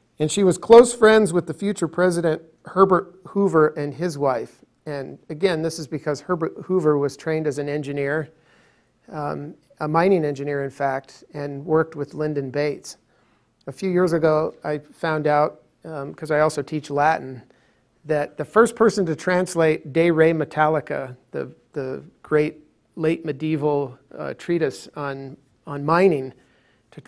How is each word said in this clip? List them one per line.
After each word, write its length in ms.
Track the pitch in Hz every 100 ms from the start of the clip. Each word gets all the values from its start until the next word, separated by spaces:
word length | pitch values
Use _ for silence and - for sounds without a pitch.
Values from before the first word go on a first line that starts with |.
| _ -
And 100 | 151
she 140 | -
was 140 | 190 180
close 360 | - 233 247
friends 380 | - 220 220 202
with 160 | 175 170
the 60 |
future 340 | 160 202 202 170
president, 520 | - 180 170 165 156 - _ -
Herbert 500 | 185 190 175 - - -
Hoover, 400 | 196 196 160 151 151
and 160 | 143
his 240 | 127 175 143
wife. 440 | 139 123 120 _ _ _ -
And 320 | 143 135 135 -
again, 320 | 151 190 165
this 200 | 160 160
is 80 | 147
because 320 | 151 - 143
Herbert 340 | - 180 165 - 190
Hoover 320 | 185 156 147
was 180 | 143 -
trained 320 | - 160 156
as 100 | 139
an 100 | 143
engineer, 600 | 147 139 143 139 156 151 _ _ _ _ _ _ _ _
um, 440 | 156 147 147 147 - _ -
a 80 | 151
mining 360 | 160 180 190
engineer, 380 | 147 135 139 143
in 80 | 139
fact, 540 | - 139 135 - - -
and 300 | 151 143 139
worked 320 | 143 156 160 160
with 180 | 143
Lyndon 360 | 147 151 147 135
Bates. 460 | 143 147 - - - _ _ _ _ _ _ -
A 60 |
few 180 | 135 190
years 220 | 180 180
ago, 420 | 165 160 151 160 -
I 160 | 156 151
found 480 | 143 - 165 156 147
out, 360 | 147 151 - _ _
um, 300 | 165 156 139
'cause 160 | - 151
I 100 | 151
also 220 | 151 147
teach 280 | 139 156 143
Latin, 520 | 143 147 160 131 127 - _ _ _ _ _
that 320 | 151 151 147 -
the 80 |
first 320 | 147 214 233 233
person 280 | 220 208 165
to 100 | 156
translate 760 | - 180 185 165 160 156 151
De 200 | 139 170
Re 200 | 160 160
Metallica, 840 | 160 147 - 151 160 147 143 131 123 _
the, 180 | 143 135 139 _
the 320 | 151 131 139 147 _
great 380 | - 151 151 - _ _ _
late 300 | - 160 165
medieval, 720 | 160 135 156 156 147 143 139 123 _ -
uh, 180 | 147
treatise 540 | - - 170 151 - -
on, 420 | - 143 135 135 135 _ _ -
on 180 | 143
mining, 500 | 143 165 190 151 131 - _ _ _ _ _
to, 120 | -